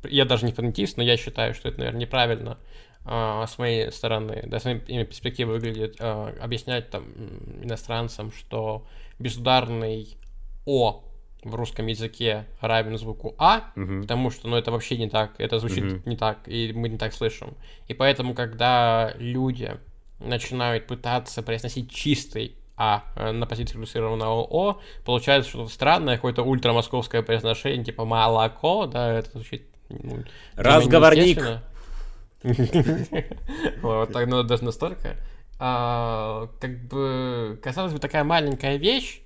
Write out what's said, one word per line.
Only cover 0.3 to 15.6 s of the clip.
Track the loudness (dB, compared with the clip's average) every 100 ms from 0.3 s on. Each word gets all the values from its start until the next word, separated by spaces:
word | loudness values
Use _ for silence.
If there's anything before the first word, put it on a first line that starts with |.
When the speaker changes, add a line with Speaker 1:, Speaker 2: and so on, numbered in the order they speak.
| 4 2
Speaker 1:
не |
фанатист, | 0 -2 0 -2 0
но |
я | 2 2
считаю, | 0 -4 -4
что | -2 -8
это, | -4
наверное, | -4 -4
неправильно, | -2 2 2 0 -4 -12 -16 -20 -20 _
а, | -6 -2 -2 -2 -4
с | -4
моей | -2 0 -2
стороны, | -4 -2 -2 -4 -8 -6
да, | -4
с |
моей | -2 -4 -4
именно | -4
перспективы | -4 -6 -8 -4 -2
выглядит, | -2 -4 -4 -6 -4
а, | -6 -4 -6 -8
объяснять | -6 -6 -4 -4 -4
там, | -10 -10 -14
м, | -14 -12 -14 -12
иностранцам, | -8 -8 -4 -4 -4 -6 -10
что | -12 -8 -6 -4 -6 -8 -16 -18 -8
безударный | -6 -4 2 4 2 -4 -4 -6 -8 -16 -16 -14 -12 -10
«о» | 0 2 2 0 -12 -18 -18 -16
в | -10
русском | -8 -6 -4 -4
языке | -4 -6 -2 -2 -2 -6 -8
равен | 0 2 0 -4
звуку | -8 -8 -10 2
«а», | 4 4 0 -8
Speaker 2:
Мгм. | -4 -4
Speaker 1:
потому | -2 0 0
что, | -2 -2
ну, | 0
это | 0
вообще | -4 -2 -4
не | 0
так, | 0 0 -2
это | -2
звучит | -2